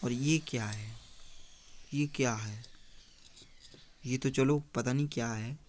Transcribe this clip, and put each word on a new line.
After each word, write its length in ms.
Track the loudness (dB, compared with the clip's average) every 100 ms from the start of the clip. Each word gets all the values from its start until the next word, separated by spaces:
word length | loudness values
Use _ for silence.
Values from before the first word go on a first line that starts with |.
और 80 | -2
ये 260 | 0 4 4
क्या 280 | 4 -2 -2
है? 260 | -4 -6 -10 -14 -16 -14 -14 -16 -18 -18 -16 -6
ये 120 | 0 0
क्या 280 | 2 0
है? 300 | 2 -4 -6 -12 -18 -18 -20 -20 -20 -20 -20 -20 -20 -20 -20 -20 -12 -2
ये 120 | 2
तो 120 | 2
चलो 320 | 4 6 6 2 -2
पता 180 | 2
नहीं 140 | 2 2
क्या 200 | 0 -2
है। 300 | -2 -4 -6